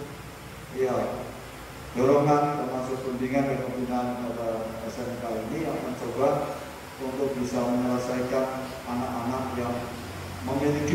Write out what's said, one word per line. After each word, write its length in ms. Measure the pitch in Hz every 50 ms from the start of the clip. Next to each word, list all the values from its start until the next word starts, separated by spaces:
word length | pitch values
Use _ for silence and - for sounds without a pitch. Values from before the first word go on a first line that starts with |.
| - - - - - - - - - - - - - - - 131
ya, 180 | 131 127 120 - 123 123 123 120 - - - - - - - - - - - - - - - 120
dorongan 640 | 127 139 143 147 143 147 147 147 147 - - -
termasuk 420 | - 127 127 127 123 127 131 127 - 131
bimbingan 420 | 123 120 127 127 135 139 139 139
dan 80 | 131 - - -
pembinaan 420 | 127 127 123 120 123 123 123 123 123 120
kepada 280 | - 117 110 117 117 113 110 110 110 110 113 113 113
S 100 | 110 110 127
M 100 | 123 123 120 117
K 60 | 120 113 110 110 110 107
ini 160 | - - -
yang 160 | - - -
mencoba 720 | - - 127 - - 117 113 120 139 143 147 - - - - - - - - - - - - -
untuk 320 | 135 127 - 139 139 139 - 123
bisa 160 | 123 123 127 123
menyelesaikan 1120 | 120 123 123 123 123 123 123 123 - 127 127 127 123 127 127 - - - - - - - - - -
anak-anak 580 | 123 123 123 120 120 247 240 117 247 - - - 123 - 123
yang 180 | 120 123 240 - - - - - - - - - - - - - -
memiliki 480 | 127 139 139 147 147 147 147 151 - 175